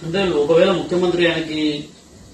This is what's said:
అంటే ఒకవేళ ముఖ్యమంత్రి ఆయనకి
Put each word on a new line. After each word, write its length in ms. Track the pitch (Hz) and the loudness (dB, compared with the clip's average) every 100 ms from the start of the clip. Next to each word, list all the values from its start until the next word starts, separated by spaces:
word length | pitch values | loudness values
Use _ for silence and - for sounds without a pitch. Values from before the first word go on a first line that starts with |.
అంటే 260 | 160 190 185 | -6 -2 0
ఒకవేళ 420 | 147 143 165 190 | 0 2 4 4
ముఖ్యమంత్రి 600 | 175 139 175 180 170 170 | 2 -2 0 0 2 0
ఆయనకి 580 | 160 156 156 151 147 147 - - - - | 0 -4 -2 -2 -4 -8 -18 -20 -20 -20